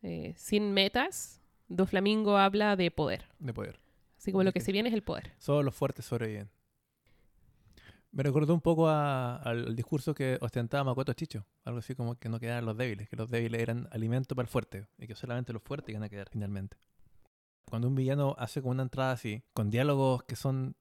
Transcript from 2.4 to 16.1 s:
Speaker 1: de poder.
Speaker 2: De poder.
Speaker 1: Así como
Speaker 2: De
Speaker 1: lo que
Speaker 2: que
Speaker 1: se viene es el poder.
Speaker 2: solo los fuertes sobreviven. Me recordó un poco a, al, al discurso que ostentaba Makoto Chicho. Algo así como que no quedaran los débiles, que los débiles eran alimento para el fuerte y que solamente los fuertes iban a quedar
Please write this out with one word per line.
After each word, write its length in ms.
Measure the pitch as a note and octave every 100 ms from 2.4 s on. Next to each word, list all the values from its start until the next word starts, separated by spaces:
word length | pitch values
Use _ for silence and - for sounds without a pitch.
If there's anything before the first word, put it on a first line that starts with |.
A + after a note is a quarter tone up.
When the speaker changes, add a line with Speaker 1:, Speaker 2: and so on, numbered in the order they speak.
| G3 G3+ G#3 G3
Speaker 1:
de 140 | F3
poder. 360 | - D3+ F#2+ - -
Speaker 2:
De 160 | C#3+
poder. 260 | A#2 G#2 - _ _ _ _
Speaker 1:
Así 140 | -
como 80 | F#3+
Speaker 2:
De 60 | F#3+
Speaker 1:
lo 60 |
que 60 | F3+
Speaker 2:
que 60 | E3
Speaker 1:
se 60 |
viene 180 | G3 A#3
es 60 | A3
el 80 |
poder. 300 | - - - -
Speaker 2:
solo 240 | - C#3+
los 140 | C#3 -
fuertes 280 | C#3 - A#2+
sobreviven. 440 | A#2 A#2 G#2 G#2 _ _ _ _ _ _ _ _ _ _ _ _ - - - _
Me 120 | -
recordó 320 | C#3 C#3 D3+ E3+
un 60 |
poco 260 | E3+ D#3+ D#3+
a, 460 | D3+ D3 C3 B2 B2
al, 320 | - A#2 A#2
al 80 | A2+
discurso 400 | A#2 D3+ D3 D3
que 240 | C3 B2+
ostentaba 420 | A#2+ B2 A#2 C#3+
Makoto 300 | C3+ B2 C3
Chicho. 320 | B2 D#3+ A2 G2+ _
Algo 140 | - A#2+
así 160 | A2
como 220 | C3 A#2 A#2+
que 100 | A2+
no 120 | A2+
quedaran 260 | A#2 A#2+ A#2
los 100 | A2
débiles, 320 | B2 G2+ G#2
que 80 | A#2
los 140 | A2+
débiles 320 | A#2+ A#2 A#2
eran 260 | A#2 A#2+ A#2+
alimento 440 | A#2 A2+ B2 C3 B2+
para 100 | A#2+
el 40 |
fuerte 380 | B2+ A2 G2 G#2 _
y 80 | A#2
que 80 |
solamente 400 | G#2+ B2+ A#2+ B2
los 80 | A2+
fuertes 280 | - C#3+ -
iban 80 | G#2+
a 80 |
quedar 180 | G#2+